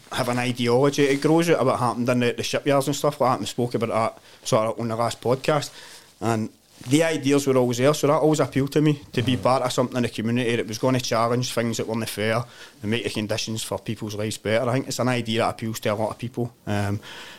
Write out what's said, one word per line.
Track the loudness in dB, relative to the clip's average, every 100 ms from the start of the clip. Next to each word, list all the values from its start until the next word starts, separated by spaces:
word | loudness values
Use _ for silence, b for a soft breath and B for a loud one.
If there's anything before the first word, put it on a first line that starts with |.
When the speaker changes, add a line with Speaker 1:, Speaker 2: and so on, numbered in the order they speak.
| -8
Speaker 1:
have | -4 -2
an | 0
ideology. | -2 0 2 4 4 4 2
It | 4
grows | 4 4 4
out | 2
of | 2
what | 2
happened | 0 0 0
in | 2
the, | 2
the | 0
shipyards | -2 -2 2 2 2
and | 0
stuff | -2 2
like | 2
that, | 0
and |
we | -2
spoke | -4 -2 -2
about | -2
that | 0 -2 -4 -20 -12 -2
sort | 0 0
of | -2
on | -4
the | -2
last | -2 -2
podcast. | -2 0 2 0 -2 B B B B B
And | -2 0 -2 -10 _ -14 0
the | 2
ideas | 4 0 2 2 4
were | 2
always | 2 2
there, | 2
so | 2 2
that |
always | 2 4 2
appealed | 0 0 0
to | 2
me, | 2 2 -2
to | -2
be | 0
Speaker 2:
Mm-hmm. | 2
Speaker 1:
part | 2 2
of | 0
something | 0 -2 0
in |
the | -2
community | -2 -2 0 0 0
that | -2
was | -2
gonna | 0 0
challenge | 0 0 2 0 -2
things | -2 -2 -2
that | -4
weren't | -4 -4
fair | -2 0 0 -2 B B B
and | -4
make | -2 -2
the |
conditions | -4 -4 -4 -4 -6
for | -6 -6
people's | -6 -8 -8 -6
lives | -6 -4
better. | 0 0 2
I |
think | 0 -2
it's | -2
an | 0
idea | 0 0 0
that | 0
appeals | -2 -8 -4
to | -2
a | -2
lot | -2
of | -4
people, | -8 -6 -8 -8 -4
um, | -2 -2 -4 B B B